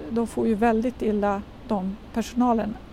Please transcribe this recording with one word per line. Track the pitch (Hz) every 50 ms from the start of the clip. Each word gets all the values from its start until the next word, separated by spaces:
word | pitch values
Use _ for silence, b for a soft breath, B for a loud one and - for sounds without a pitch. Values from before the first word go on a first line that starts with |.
| 302 302
de | 226 233 233
får | 220 - 247 233
ju | 226 220
väldigt | 196 233 240 220 220 226 254 - -
illa, | 240 226 208 208 202 202 196 202 - - - - -
de | - 220 190 185 190 196 - - - -
personalen, | 226 214 - - 240 247 247 226 226 202 208 233 - - -